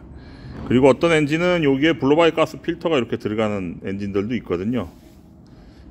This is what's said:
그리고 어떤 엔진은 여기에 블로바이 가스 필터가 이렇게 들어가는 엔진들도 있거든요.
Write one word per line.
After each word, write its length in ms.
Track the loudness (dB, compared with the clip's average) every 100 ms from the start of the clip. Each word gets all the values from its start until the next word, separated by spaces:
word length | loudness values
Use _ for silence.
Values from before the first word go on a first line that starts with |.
| -18 -20 -20 -20 -18 -12 0
그리고 220 | 4 6
어떤 240 | 6 4
엔진은 520 | 2 0 0 0 2
여기에 300 | 2 2 2
블로바이 380 | 2 2 4 4
가스 280 | 2 -2 -4
필터가 380 | -8 -4 -2 0
이렇게 180 | 0 -4
들어가는 640 | -4 -2 -2 -2 -6 -8
엔진들도 500 | -8 -6 -4 -2 -2 -4
있거든요. 540 | -4 -4 -4 -4 -6 -12 -20 -20 -20 -20 -20 -20 -20 -20 -16